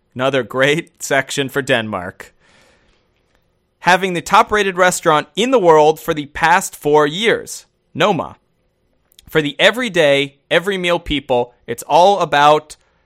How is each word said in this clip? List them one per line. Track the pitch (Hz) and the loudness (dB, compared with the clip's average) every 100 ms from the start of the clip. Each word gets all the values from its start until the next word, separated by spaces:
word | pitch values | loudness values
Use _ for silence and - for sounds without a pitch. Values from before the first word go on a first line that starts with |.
| _ | _
another | 123 131 135 | -6 -2 -2
great | 110 127 139 156 - _ | -4 0 0 0 -4 _
<laughs> | |
section | - 139 135 - 135 | -4 -4 -2 -6 -6
for | 143 | -6
Denmark. | 131 123 110 101 90 - - _ _ _ _ _ _ _ _ _ _ _ _ _ _ _ | -2 -2 -4 -8 -10 -14 -20 _ _ _ _ _ _ _ _ _ _ _ _ _ _ _
Having | - 180 190 | 0 2 0
the | 170 | -6
top-rated | 160 196 226 208 196 180 | 0 2 2 0 -2 0
restaurant | 185 175 170 151 139 - | 0 0 0 0 0 -4
in | 240 | 0
the | 262 | 2
world | 175 156 151 156 | 4 6 4 0
for | - | -4
the | 156 143 | -6 -8
past | - 165 180 - - | -4 0 0 -2 -8
four | 147 151 151 | 0 2 0
years, | 165 220 147 - - - _ _ | -2 -2 -2 -4 -16 -20 _ _
Noma. | 127 185 170 76 - _ _ _ _ _ _ _ _ _ | -2 -2 -2 -6 -14 _ _ _ _ _ _ _ _ _
For | 160 | -4
the | 147 147 | -4 0
everyday, | 180 220 247 175 147 139 139 - - | 0 0 -2 0 2 2 -2 -8 -4
every | 160 180 190 | -2 -2 -4
meal | 175 170 | -2 -4
people, | 170 147 - 123 120 _ - | -4 -8 -2 -2 -2 _ -14
it's | 117 | -12
all | - 147 185 196 | -2 2 4 2
about | 165 143 147 151 - - _ _ | 0 2 4 2 -2 -16 _ _